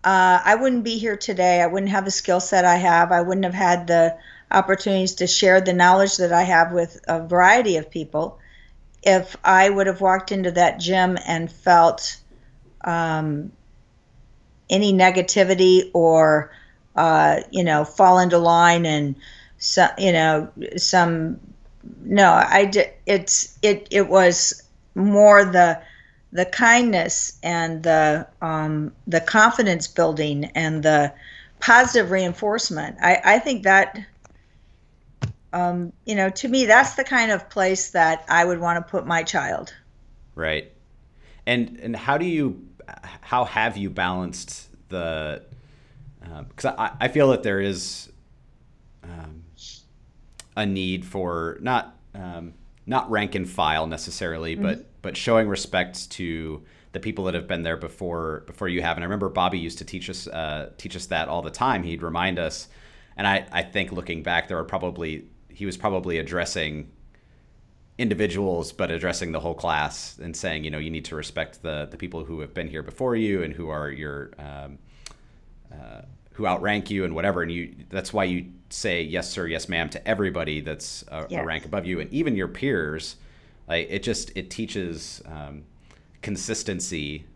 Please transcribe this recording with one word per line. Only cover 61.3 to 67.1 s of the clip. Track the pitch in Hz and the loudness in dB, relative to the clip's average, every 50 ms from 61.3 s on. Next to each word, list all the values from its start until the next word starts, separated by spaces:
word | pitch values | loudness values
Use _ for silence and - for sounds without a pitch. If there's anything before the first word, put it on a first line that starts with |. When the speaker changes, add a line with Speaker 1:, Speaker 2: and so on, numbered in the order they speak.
| 80 87 | -6 -8
Speaker 2:
the | 82 80 | -8 -10
time. | - - 127 135 123 95 | -8 -4 -4 -2 -2 -4
He'd | 87 85 82 - | -6 -8 -10 -10
remind | 87 82 80 85 90 95 90 87 | -10 -8 -6 -4 -4 -4 -4 -6
us, | 82 78 - - - _ - - - - _ - _ _ _ | -6 -8 -8 -12 -18 _ -20 -20 -20 -20 _ -20 _ _ _
and | - 101 | -4 -2
I, | 101 98 95 92 - | -2 -2 -2 -4 -6
I | - 87 | -8 -8
think | - - - 104 92 - | -8 -6 -6 -8 -6 -6
looking | 95 90 90 - 85 82 | -10 -12 -10 -10 -12 -8
back, | 80 87 85 85 - - | -6 -4 -4 -4 -4 -4
there | 95 82 | -8 -8
were | 80 | -8
probably, | - - 92 90 90 87 87 85 80 78 73 - - - _ _ _ | -8 -8 -8 -8 -8 -8 -8 -10 -10 -10 -12 -16 -20 -20 _ _ _
he | - - 101 | -16 -12 -12
was | 98 90 92 | -10 -10 -6
probably | - 104 95 92 87 90 85 80 | -6 -6 -6 -4 -6 -6 -6 -6
addressing | 78 78 87 87 87 - - 90 78 78 76 76 71 - _ _ - - | -6 -6 -6 -6 -6 -6 -6 -6 -6 -6 -8 -12 -14 -18 _ _ -20 -20